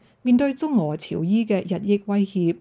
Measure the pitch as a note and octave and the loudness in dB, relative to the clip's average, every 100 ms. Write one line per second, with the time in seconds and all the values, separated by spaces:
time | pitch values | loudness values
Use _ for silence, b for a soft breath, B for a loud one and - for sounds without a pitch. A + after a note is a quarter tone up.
0 | b b B3 B3 C#4+ C4+ D#4 B3+ D3+ D3+ | b b 2 4 2 0 -2 0 0 -2
1 | - E3 E3 G#3+ A3 G3 - F3+ G3+ G3+ | -4 -4 0 0 0 -2 -2 -4 0 0
2 | G3+ G3+ F#3+ F#3 E3+ E3+ | 0 0 0 0 0 -2